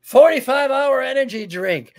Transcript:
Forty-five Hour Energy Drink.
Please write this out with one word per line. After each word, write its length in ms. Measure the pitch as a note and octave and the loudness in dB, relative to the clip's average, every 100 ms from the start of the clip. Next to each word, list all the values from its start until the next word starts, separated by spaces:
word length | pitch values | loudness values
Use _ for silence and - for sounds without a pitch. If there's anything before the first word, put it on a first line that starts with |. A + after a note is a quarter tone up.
Forty-five 680 | - A#3+ D#4 D#4+ - C4+ C#4+ | 0 6 6 4 -2 -2 0
Hour 320 | C4+ C#4+ C4+ | -2 0 -2
Energy 440 | C4 C4+ C4 A3 G#3 | -2 -4 -4 -6 -10
Drink. 480 | F3 F#3 E3 A#2 | -8 -4 -4 -6